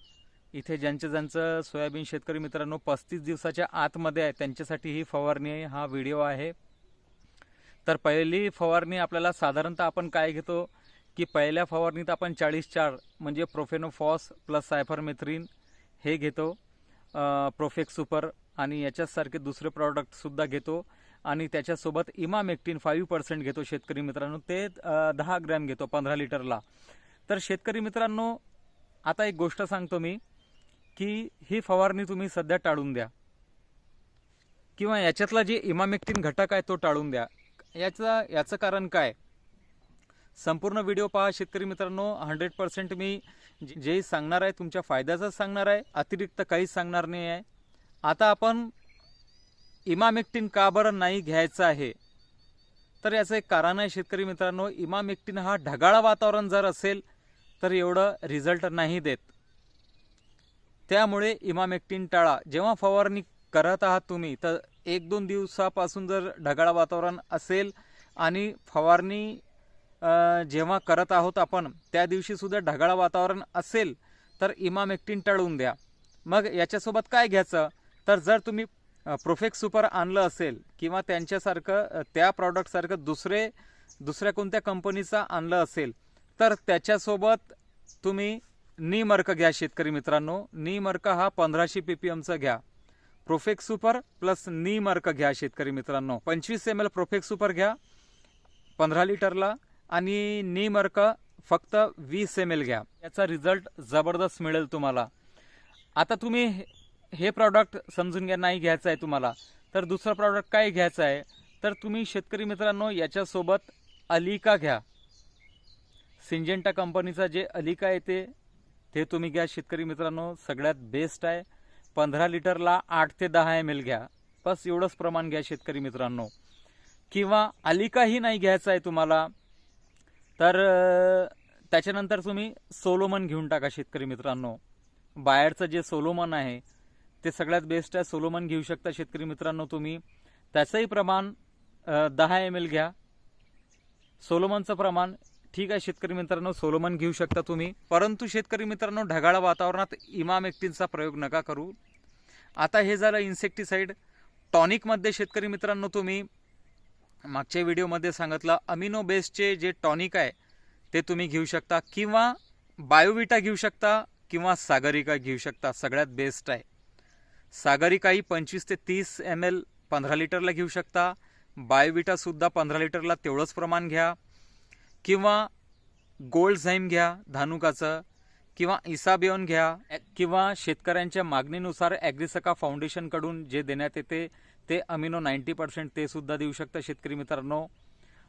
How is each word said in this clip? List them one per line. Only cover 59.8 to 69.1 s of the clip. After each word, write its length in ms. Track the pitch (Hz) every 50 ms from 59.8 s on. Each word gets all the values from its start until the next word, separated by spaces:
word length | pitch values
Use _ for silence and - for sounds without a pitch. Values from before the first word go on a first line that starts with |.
| _ _ _ _ _ _ _ _ _ _ _ _ _ _ _ _ _ _ _ _ - -
त्यामुळे 480 | 190 202 220 208 202 202 208 220 220 -
इमामेक्टिन 640 | - 190 160 180 185 185 180 175 - _ 190 190 185
टाळा. 320 | 160 - 175 170 156 143 - - 160 139
जेव्हा 220 | 160 190 220 220
फवारणी 480 | - - 196 196 202 202 202 202 202 175 - _ _ _ _ -
करत 320 | 156 156 170 185 190 208
आहात 160 | 190 185 190 - -
तुम्ही 260 | 180 175 170 156 135 - -
तर 140 | 170 165 160 - _ _ _ _
एक 220 | 170 175 180 165 165
दोन 180 | 202 208 196
दिवसापासून 800 | 185 202 202 196 185 - - 190 190 - 196 196 - - 196 190
जर 240 | 180 190 190 180 190 - 180
ढगाळ 300 | 160 147 143 151 165 170
वातावरण 480 | 170 170 165 - 175 170 170 175 180 175 - -
असेल 420 | 170 160 - - 185 190 202 202 - - _ _ - - - _ _
आणि 360 | - 165 165 175 190 202 214 - - _
फवारणी, 720 | - - 156 156 165 175 175 175 190